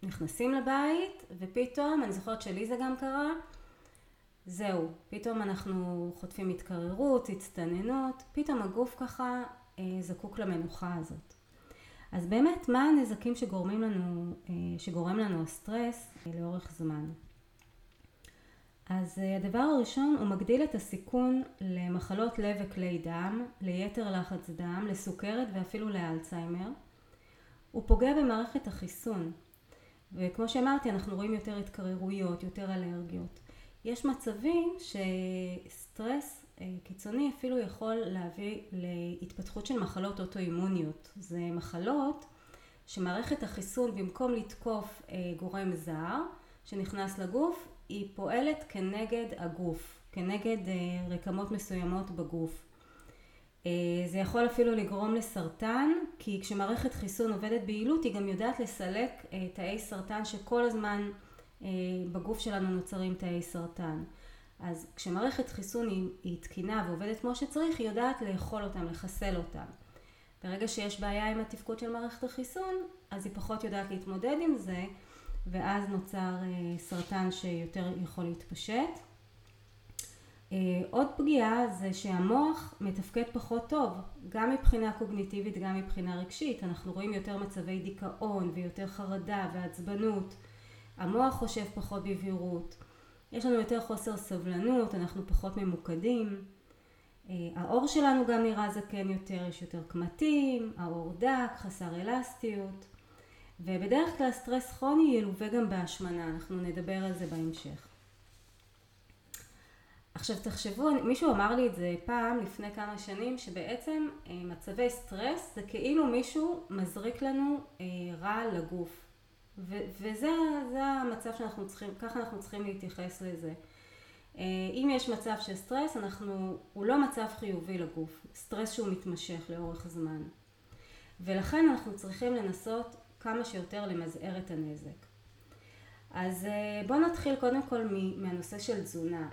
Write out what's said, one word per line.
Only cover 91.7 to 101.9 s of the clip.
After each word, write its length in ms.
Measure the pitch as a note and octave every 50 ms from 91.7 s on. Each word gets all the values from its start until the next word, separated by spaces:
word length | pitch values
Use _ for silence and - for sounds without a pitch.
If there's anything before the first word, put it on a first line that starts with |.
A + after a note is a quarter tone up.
| -
פחות 300 | G#3 F3+ - G3+ G3 F#3
בבהירות. 720 | G3 F#3+ F3 F#3+ G3 F#3+ F3 F3 F3+ F3 E3+ E3+ - - - - - - - - - - - - -
יש 140 | - A#3 A#3+
לנו 100 | B3+ A#3+
יותר 260 | A3+ G#3+ - A#3+ A3+
חוסר 360 | A3+ - A3 - - A3+ G#3+ -
סבלנות, 800 | - - F#3+ F3 E3 F3+ F3+ F3 G3+ A#3+ B3+ B3 A3+ G#3 -
אנחנו 320 | F3+ F3 F3 - G3 F#3 -
פחות 300 | E3+ - - F#3+ F#3+ G#3+
ממוקדים. 840 | G3 F#3 E3+ E3 - - E3 E3 F3+ A#3 B3 A#3 A3 G#3 G3 G3 F#3+ - - - - - - - - - - - - - - - - F#3+
אה, 60 | F#3 F3 E3+ E3+ E3
העור 320 | E3+ F3 - G3+ B3 C4+ C#4+
שלנו 380 | - D#4 C#4+ C#4 C4 C4 B3
גם 180 | A3+ A#3+ A3+ A3+
נראה 280 | A3+ G#3+ G3+ G#3 G3+
זקן 380 | G3+ G#3 G3 - G#3 G3+ F#3+ F#3+
יותר, 380 | F#3+ F#3+ - - F#3+ F3+ F3+ F3+
יש 120 | E3+ -
יותר 200 | F3 - - E3+ D#3+ -
קמטים, 840 | - E3+ F3 E3+ - - D4+ D4+ D4+ D4 C#4 C4+ B3+ A#3+ A3+ A3 - -
העור 360 | F3 E3 E3 E3+ E3 E3 E3+ F3
דק, 340 | A#3 C4 C4+ B3+ B3 A3+ - -
חסר 380 | - F#3+ - - F3+ E3